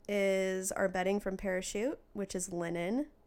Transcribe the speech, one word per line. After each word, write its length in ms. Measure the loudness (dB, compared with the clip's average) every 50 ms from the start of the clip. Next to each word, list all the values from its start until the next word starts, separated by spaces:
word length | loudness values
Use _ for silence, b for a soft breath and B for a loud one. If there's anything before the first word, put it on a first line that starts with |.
| -6 -2
is 640 | 2 4 4 4 4 4 2 2 0 0 -2 -2
our 160 | 0 2 0 2
bedding 320 | 2 2 2 2 2 2
from 160 | 0 -2 -4
Parachute, 600 | -2 -2 0 0 0 -2 -4 -4 -2 -2 -2 -2 -4 -10 -10
which 220 | -6 -6 -6 -4 -4
is 180 | -4 -4 -4
linen. 540 | -4 -4 -2 -2 -2 -2 0 0 0 0 -2 -4 -8 -18 -20